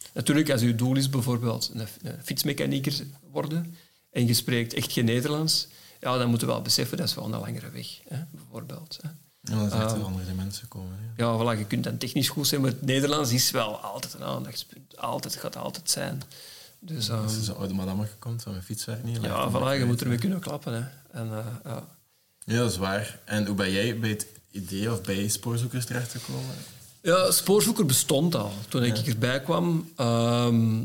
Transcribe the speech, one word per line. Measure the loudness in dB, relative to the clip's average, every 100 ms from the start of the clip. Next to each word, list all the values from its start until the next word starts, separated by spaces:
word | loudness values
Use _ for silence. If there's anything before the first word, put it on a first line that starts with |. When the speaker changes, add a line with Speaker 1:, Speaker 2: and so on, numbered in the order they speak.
| -12
Speaker 1:
Natuurlijk, | -2 4 4 6
als | 4
uw | 4
doel | 4 4 4
is | 2
bijvoorbeeld | 2 2 2 0 0 -4
een, | -6 -8 -10
een | -12 -10
fietsmechanieker | -6 -2 0 0 0 0 0 -4 -8 -16 -10
worden | -4 -2 -2 -4 -10 -20 _ _
en | 2 4
je |
spreekt | 4 2 0 0
echt | -2 -2
geen | 2
Nederlands, | 4 4 2 0 2 0 -2 -12 -20 -8
ja, | -2 2
dan | 4
moeten | 2 2
we |
wel | -2
beseffen | 0 0 0 -2
dat | -2
is |
wel | -4
een | -4
langere | -6 -6 -8 -10
weg, | -12 -12 -14 -10
hè, | -8 -8
bijvoorbeeld, | -14 -16 -14 -12 -12 -14 -12
hè. | -12 -14 _ _ -4
Speaker 2:
Ja, | 0
dat | 2
is | 2
echt | 0
Speaker 1:
Ehm, | 0
Speaker 2:
wel | -2
andere | -4 -4
mensen | -4 -4 -6 -10
komen, | -12 -10 -10 -8 -2
hè. |
Speaker 1:
ja, | 2 2
voilà, | 2 0
je |
kunt | 0 -2
dan | 0 -2
technisch | -2 2 2
goed | 2 0
zijn, | 4
maar | 2
het | 2
Nederlands | 2 2 4 2 2
is | 4 4
wel | 2 0 -4
altijd | -6 -8 -10
een | -8
aandachtspunt. | -6 -4 -6 -10 -12 -16 -20 -8
Altijd, | -6 -4 -6 -6
gaat | -8 -6
altijd | -8 -6 -4
zijn. | -2 -2 -6 -10 -16 -18 -20 -20 -18
Dus, | -10 -4 -2
Speaker 2:
Als | 0 0
je | -2
Speaker 1:
ehm, |
Speaker 2:
zo'n | -4 -4
oude | -4
madame | -2 -2 -2 -4 -6
komt | -8 -8
van, | -8
"Mijn | -10
fiets | -8 -8
werkt | -6 -6
niet," | -4
Speaker 1:
Ja, | -4
Speaker 2:
lijkt | -2 -2 0
me | 0
Speaker 1:
voilà, | 0
je | 2
Speaker 2:
echt | 2
Speaker 1:
moet | 2
ermee | 2
Speaker 2:
niet, | 2
hè. | 0
Speaker 1:
kunnen | -2
klappen, | -4 -6 -4
hè. | -4 -6 -10 -14 -8
En, | -6
eh, | -6 -6 -8
ja. | -8 -10 -10 -18 _ _ _ -12
Speaker 2:
Ja, | 0 2
dat | 2
is | 2
waar. | 0 0 -2 -10
En | -2 0 2
hoe | 2
ben | 2
jij | 2 2 2
bij | 0
het | -2 -6 -14 -14
idee | -10 -6 -2 0
of | -2
bij | -2 -2 0
Spoorzoekers | -2 -2 -2 -2 -4
terechtgekomen? | -4 -4 -4 -8 -8 -8 -8 -10 -14 -18 -20 -4
Speaker 1:
Ja, | 4 6 6
Spoorzoeker | 4 6 6 6 4 4
bestond | 4 4 4 4
al. | 2 0 -4 -2
Toen | 2
Speaker 2:
Ja. | 4
Speaker 1:
ik | 2 0
erbij | 2 2 2
kwam, | 2 2 2 2 -2 0
ehm, | 2 4 4 4 4 6 4 2